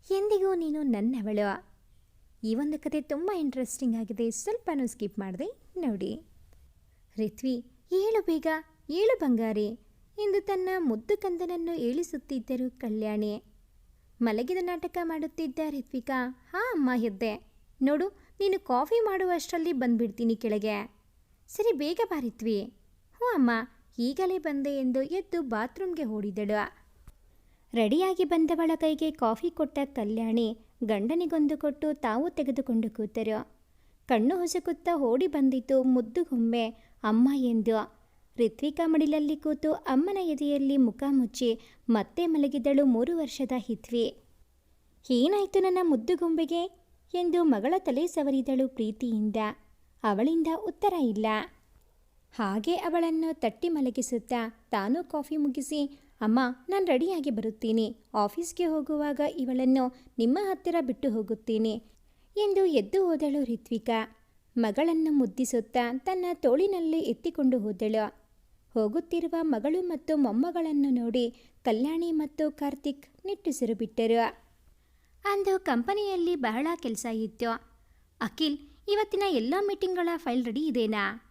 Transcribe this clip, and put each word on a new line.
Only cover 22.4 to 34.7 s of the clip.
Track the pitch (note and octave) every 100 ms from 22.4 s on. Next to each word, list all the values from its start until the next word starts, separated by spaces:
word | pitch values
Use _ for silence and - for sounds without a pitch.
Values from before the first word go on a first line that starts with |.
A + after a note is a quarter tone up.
| A3 G#3 A3 - _ _ _
"ಹ್ಞೂ | _ B4
ಅಮ್ಮ, | G4+ A#3+ A3+ A#3 _ _ -
ಈಗಲೇ | A#3+ C4 F#4 F#4
ಬಂದೆ" | D#4+ C#4 C#4
ಎಂದು | C#4 C4 B3+
ಎದ್ದು | C#4 F4+ F#4+ F4
ಬಾತ್ರೂಮ್ಗೆ | C#4 A3 A#3+ - F#4+ E4
ಓಡಿದಳು. | C4 G#3+ G#3 F#3+ G#3 G#3+ - - - _ - - - - _ _ _
ರೆಡಿಯಾಗಿ | A#3 A3 C#4+ F#4+ F4+
ಬಂದವಳ | E4+ E4+ D#4+ E4 E4
ಕೈಗೆ | E4 D#4+ D#4 D#4+
ಕಾಫಿ | D4+ A#3 A3+ F4
ಕೊಟ್ಟ | E4 D4 C#4+
ಕಲ್ಯಾಣಿ | C#4 C4+ G#3 A3 A3+ A3+ A3+ A3+ - _
ಗಂಡನಿಗೊಂದು | A3 G#3 G#3+ E4 F4 E4 D4 D4
ಕೊಟ್ಟು | D4 C#4+ D4+ D4+
ತಾವು | B3 A3 E4
ತೆಗೆದುಕೊಂಡು | - C#4 C4 C4 A3+ A3
ಕೂತರು. | G#3+ G#3+ - A3 A3 B3+ _ _ _ _ _ -
ಕಣ್ಣು | A#3+ A#3 F#4
ಹೊಸಕುತ್ತಾ | F4 F4+ -